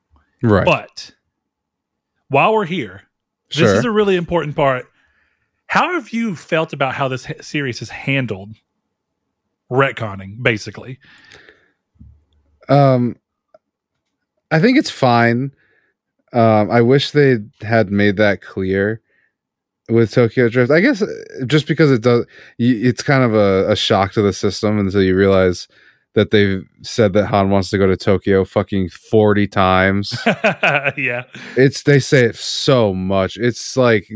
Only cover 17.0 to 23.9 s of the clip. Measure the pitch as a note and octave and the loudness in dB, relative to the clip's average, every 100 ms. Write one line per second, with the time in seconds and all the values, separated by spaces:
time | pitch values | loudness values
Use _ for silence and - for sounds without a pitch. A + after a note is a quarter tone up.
17 | - D3 C#3 A#2+ G#2+ _ G#2+ A2+ G2 G2+ | 2 2 2 2 -4 _ -2 0 0 0
18 | G#2 F#2+ G#2 F#2 - - F#2+ F#2+ G#2 A2+ | 0 2 0 -2 -8 -8 -4 -2 -2 -6
19 | _ _ _ _ _ _ _ _ - A#2 | _ _ _ _ _ _ _ _ -2 2
20 | A2+ - A#2 C3 A#2 B2 B2 D#3 B3 G3+ | 2 2 0 0 0 0 2 2 2 0
21 | G3+ A#1+ - - B2 D3 - D#3 D#3 B2 | -4 -8 -14 -12 -2 -2 0 0 2 2
22 | A#2+ A#2+ - - - - A#2+ A2+ B2 A#2 | 2 2 -2 -14 -20 -2 0 2 0 -2
23 | - C3+ B2 G#2+ G2+ F#2+ F#2 G2+ - | 0 2 2 2 2 2 0 -2 0